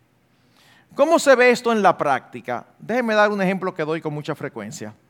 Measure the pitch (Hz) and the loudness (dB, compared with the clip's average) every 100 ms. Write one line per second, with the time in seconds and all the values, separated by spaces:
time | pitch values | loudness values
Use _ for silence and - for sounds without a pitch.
0 | _ _ _ _ _ _ _ _ _ - | _ _ _ _ _ _ _ _ _ -2
1 | 294 330 285 240 247 240 233 226 185 - | 2 4 4 6 4 2 0 2 2 2
2 | 151 123 - 117 113 117 - _ 147 240 | 0 -2 -4 -14 -8 -10 -10 _ -6 -4
3 | 233 214 208 208 190 196 185 180 156 160 | 0 2 2 2 -2 -2 -4 -6 -4 -4
4 | 156 147 147 143 143 113 104 - 104 - | -6 -8 -8 -8 -10 -10 -12 -12 -14 -16
5 | _ | _